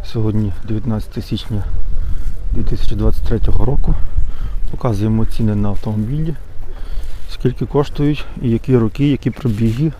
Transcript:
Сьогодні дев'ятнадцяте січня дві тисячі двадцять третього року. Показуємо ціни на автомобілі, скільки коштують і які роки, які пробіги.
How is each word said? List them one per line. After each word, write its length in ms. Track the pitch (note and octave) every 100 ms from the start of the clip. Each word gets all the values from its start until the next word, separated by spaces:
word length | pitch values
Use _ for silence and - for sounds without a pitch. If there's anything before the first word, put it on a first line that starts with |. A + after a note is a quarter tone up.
Сьогодні 480 | - A#2 G#2+ G#2 G#2 -
дев'ятнадцяте 580 | G#2+ G#2+ A#2 A2 - -
січня 420 | - A2+ - G#2 - - - - - - - - -
дві 100 | -
тисячі 340 | - - - G#2+
двадцять 280 | A2 -
третього 400 | - A2 - -
року. 300 | - - - D#3+ - - - - - - -
Показуємо 560 | - C3 G2+ A2 A2 A2
ціни 280 | - A2
на 140 | G#2 G#2
автомобілі, 680 | G2 A#2+ G#2+ A2 D3 D#3+ D3+ - - - - - - - - -
скільки 360 | - B2+ B2 C3
коштують 580 | C#3 C#3+ - D3 D3+ - -
і 80 | B2
які 280 | A2+ - B2+
роки, 320 | A2+ - C#3+
які 200 | C3 B2+
пробіги. 600 | - B2 G#2 A2+ A#2 D#3